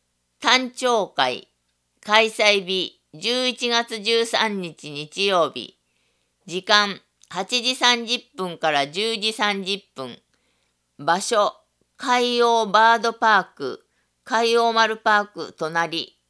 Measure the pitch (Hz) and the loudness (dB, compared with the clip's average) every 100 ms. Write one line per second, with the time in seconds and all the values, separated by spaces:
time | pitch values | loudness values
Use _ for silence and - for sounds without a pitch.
0 | _ _ _ _ - 254 254 - 254 233 | _ _ _ _ 2 2 2 -4 0 0
1 | 180 - 131 120 - _ _ _ _ _ | 0 0 0 -2 -12 _ _ _ _ _
2 | - 214 226 220 208 202 180 185 151 - | 0 2 2 2 2 2 0 -4 -4 -10
3 | _ 156 196 247 254 240 240 233 240 220 | _ -8 -4 -2 -2 -2 -2 -2 -2 -6
4 | 208 226 233 - 220 202 175 151 147 147 | -2 0 0 0 0 -2 -8 -12 -14 -12
5 | 151 - 196 185 147 127 - _ _ _ | -10 -4 0 2 0 -2 -14 _ _ _
6 | _ _ _ _ - 180 180 208 208 185 | _ _ _ _ -10 -10 0 2 2 -6
7 | _ _ _ 170 190 247 240 254 247 240 | _ _ _ -8 -4 -2 -2 0 0 0
8 | 226 247 - - 185 165 160 147 139 170 | -2 -6 -8 -10 -8 -2 0 0 -2 -4
9 | 226 226 214 220 208 202 185 196 - - | -4 -2 -4 -2 -2 -2 -6 -8 -10 -14
10 | 131 101 _ _ _ _ _ _ _ - | -12 -14 _ _ _ _ _ _ _ -8
11 | 147 175 - 220 202 - _ _ _ _ | -2 -2 0 0 0 -2 _ _ _ _
12 | 254 247 247 240 233 233 214 208 226 233 | 0 0 2 2 2 2 2 4 6 4
13 | 233 226 226 202 175 - 135 104 _ _ | 0 0 4 4 2 -6 -8 -8 _ _
14 | _ _ - 226 233 233 233 226 220 220 | _ _ -4 0 2 2 2 2 2 0
15 | 226 208 202 165 151 - 156 165 170 160 | 2 2 0 -8 -12 -8 -4 -2 -2 -4
16 | - _ _ | -10 _ _